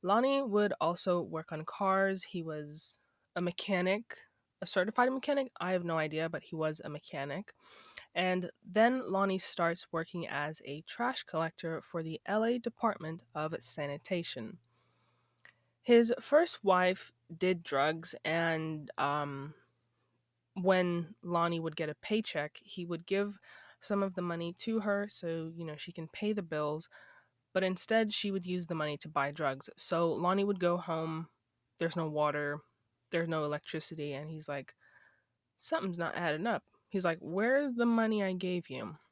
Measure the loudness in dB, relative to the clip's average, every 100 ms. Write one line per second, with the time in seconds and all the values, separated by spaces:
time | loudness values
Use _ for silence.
0 | 4 4 4 2 2 2 2 2 0 0
1 | 0 0 0 -6 -6 -8 -8 -2 2 4
2 | 4 0 -4 -6 -4 -6 -8 -12 -14 -14
3 | _ _ _ -4 -2 -2 0 2 2 0
4 | -2 -16 -20 _ _ _ -2 0 0 4
5 | 2 2 0 0 0 -4 -2 0 0 0
6 | 0 0 -2 -4 -8 -2 -2 -2 -8 -10
7 | -8 -6 -4 -6 -8 -18 -20 -20 -20 -20
8 | -8 0 2 0 -2 -10 -4 4 4 4
9 | 0 0 2 0 -4 0 0 0 -4 -6
10 | -4 -6 -4 -2 -2 -4 -10 -10 -10 -4
11 | -4 -4 -6 -2 -2 -4 -6 -6 -6 -6
12 | -6 -8 -2 0 2 0 -2 -2 -2 -2
13 | -6 -8 -10 -6 -4 -4 -8 -6 -4 -6
14 | -2 -2 -2 -8 -10 -12 _ _ _ _
15 | _ _ _ _ -20 _ _ _ 6 8
16 | 8 2 4 6 6 2 4 6 6 2
17 | -6 _ _ -2 0 0 0 2 2 2
18 | -4 -6 -2 2 2 0 -2 -6 -8 -2
19 | 0 0 -2 -6 -10 -14 _ _ _ _
20 | _ _ _ _ _ 0 4 6 6 2
21 | -4 -10 -2 2 2 0 -4 -4 -6 -6
22 | -2 -2 0 -4 -4 -8 -16 -12 -6 -6
23 | -2 0 0 -4 -18 -20 -20 -20 -4 0
24 | 0 -2 -4 -2 -4 -6 -2 0 2 0
25 | -2 -6 -4 -4 -6 -8 -8 -8 -10 -10
26 | -10 -4 -2 0 -2 -2 0 -2 -6 -18
27 | -20 -20 _ _ _ 0 2 0 2 2
28 | 4 0 0 -2 -2 -4 -2 -2 -2 -2
29 | -2 0 0 2 -2 -2 -8 -10 0 2
30 | 4 4 2 2 2 2 2 2 0 -2
31 | -2 -4 -8 _ _ _ _ _ -2 0
32 | -2 2 2 2 -2 -4 -8 _ _ _
33 | _ -2 0 0 0 -2 -4 -8 -6 -8
34 | -6 -6 -8 -10 -6 -6 -8 -18 _ -20
35 | -20 _ _ _ _ _ -2 -2 -2 -2
36 | -2 0 0 2 0 -2 _ _ _ 0
37 | 2 0 -2 0 4 4 2 2 4 6
38 | 4 2 0 0 0 -2 -4 -8 -8 -10
39 | _